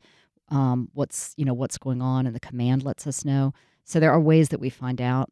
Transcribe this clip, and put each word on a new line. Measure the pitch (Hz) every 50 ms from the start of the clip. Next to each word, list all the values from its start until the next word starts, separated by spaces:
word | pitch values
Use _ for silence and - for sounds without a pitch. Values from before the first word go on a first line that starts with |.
| _ _ _ _ _ _ _ _ _ _
um, | 147 139 135 127 123 127 120 - _
what's, | 139 135 - - - - - - -
you | 147
know, | 135 123
what's | 120 135 139 - -
going | - 135 127 123
on, | 127 131 131 131 131
and | 127 113
the | -
command | - - 127 123 120 123 131 135 131
lets | 139 - - - -
us | 170 - -
know. | 143 139 139 135 135 - _ _ _ _ _ _
So | - - 165
there | 156 160
are | 139 165
ways | 156 156 160 160 156 -
that | 156 -
we | 120 131
find | - - 135 127 127 123
out, | 123 123 127 131 135 -